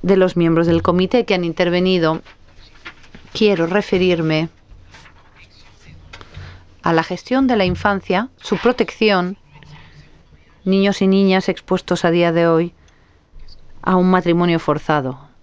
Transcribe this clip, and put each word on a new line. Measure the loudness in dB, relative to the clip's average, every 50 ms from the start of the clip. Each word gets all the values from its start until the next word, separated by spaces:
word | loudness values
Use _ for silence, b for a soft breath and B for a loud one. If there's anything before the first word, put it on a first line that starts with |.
de | 2 2 2
los | 4 2 2 2
miembros | 0 2 2 2 2 2
del | 2 0 0
comité | 0 0 0 0 0 0 0 0 0
que | 0 -2
han | -2 -2
intervenido, | -4 -2 -2 -2 0 0 0 0 0 0 2 0 0 -2 -2 -8 -16 -20 _ -20 -20 -20 -20 -20 -20 -20 -20 -20 -20 -20 -20 -20 -20 -20 -20 -20 -16
quiero | -4 0 2 2 2 2 0
referirme | 0 0 -2 -2 0 -2 0 2 2 0 0 0 0 0 -2 -2 -4 -8 _ _ _ -20 -20 -20 -20 -20 -20 -20 -20 -20 -20 -20 -20 _ -20 -20 -20 -20 -20 -20 -20 -20 -20 -20 -20 -20 -20 -20 -20 -20 -20 B B B B B B B B B B -20 -8
a | -4 -2
la | 0 0
gestión | -2 -4 -8 -12 -6 -4 -2 0 2
de | 2 2
la | 0 0
infancia, | 0 -2 -2 -2 -2 -2 -2 -4 -4 -4 -2 -2 -6 _ _
su | -6 -6 -6
protección, | 0 0 0 0 0 -2 -4 -2 -2 0 2 2 2 0 -2 -6 _ _ -20 -20 -20 B B B B B B B B B B B B -20 _ -20 -20 _ _ _ _ _
niños | -2 0 2 2 0 0 2
y | 2 2
niñas | 4 4 4 4 2 2 0 -2
expuestos | -6 -6 -4 -4 -4 -4 -2 -4 -4 0 0
a | 0
día | 2 2 2 2
de | 2 2 2
hoy | 2 2 2 0 -2 _ b b b b b b b b b b b _ -20 -20 -20 -20 -20 -20 -20 -20 -8
a | -4 0 2
un | 2 2 4
matrimonio | 2 2 2 0 0 2 2 0 0 0
forzado. | 0 -2 -4 -4 -2 -2 -2 -2 -2 -4 -8 -10 -16 -20 _ -20